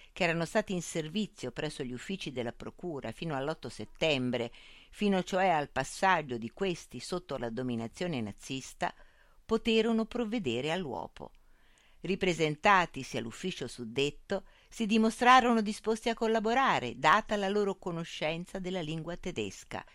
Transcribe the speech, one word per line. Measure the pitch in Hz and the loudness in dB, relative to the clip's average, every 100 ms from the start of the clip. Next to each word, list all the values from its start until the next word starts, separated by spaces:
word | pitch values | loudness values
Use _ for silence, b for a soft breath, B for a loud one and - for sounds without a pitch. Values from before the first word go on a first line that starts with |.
| B | B
che | - | -2
erano | 175 165 | 0 0
stati | 165 220 208 | 0 0 0
in | 185 | -2
servizio | - 170 156 185 202 - 127 | -4 -6 -4 -4 -4 -6 -10
presso | 135 151 - | -6 -6 -6
gli | 131 | -8
uffici | 123 - 190 151 | -8 -8 -8 -6
della | 127 117 | -6 -6
procura | - 117 - 180 143 113 | -6 -12 -10 -8 -8 -8
fino | - 165 139 | -8 -6 -4
all'otto | 139 160 123 | -4 -6 -8
settembre, | - 107 - 160 139 123 123 117 - B B B | -12 -14 0 2 4 2 0 -2 -8 B B B
fino | - 208 190 | -2 2 2
cioè | 170 190 185 | 2 2 4
al | 160 143 | 4 2
passaggio | - 135 - 190 180 147 120 | -2 -4 0 4 4 2 -4
di | 117 | -6
questi | - 196 170 - 123 | -4 -2 -2 -6 -12
sotto | - 180 - 135 | -6 -6 -4 -6
la | 120 | -4
dominazione | 113 127 117 113 - 180 139 | -4 -2 -2 -4 -4 -4 -2
nazista, | 104 - - 135 - - 175 - b b b b - | -4 -8 -8 -8 -8 -6 -6 -6 b b b b -2
poterono | 220 - 220 226 226 | 0 4 4 4 2
provvedere | 220 247 220 233 151 117 147 | 0 -2 -2 -2 0 0 0
all'uopo. | 170 160 98 - - 69 - b b b b b b | -2 -2 -6 -8 -12 -16 -18 b b b b b b
Ripresentatisi | 165 196 185 160 156 151 208 196 170 - 131 123 | -4 0 0 2 2 4 6 6 4 -2 -6 -6
all'ufficio | 113 - 190 - 127 | -6 -6 -6 -6 -8
suddetto, | - 117 120 143 - - 196 - b b | -8 -6 0 0 -2 -6 -6 -6 b b
si | - 220 | -4 2
dimostrarono | 220 220 - 247 254 240 226 | 4 4 4 8 8 8 4
disposti | 208 214 214 220 240 | 0 -2 -2 -2 -2
a | |
collaborare, | 226 226 220 214 240 262 151 120 131 | 0 2 2 2 2 4 2 0 2
data | 151 202 - 208 | 6 6 4 -2
la | 196 | 0
loro | 208 202 190 | 2 0 -2
conoscenza | 190 165 165 - 156 165 175 196 | -4 -6 -6 -4 -4 -4 -6 -8
della | 185 185 | -4 -4
lingua | 156 160 156 175 | -4 -4 -6 -8
tedesca, | 185 170 104 - - - - | -6 -4 -6 -6 -12 -12 -12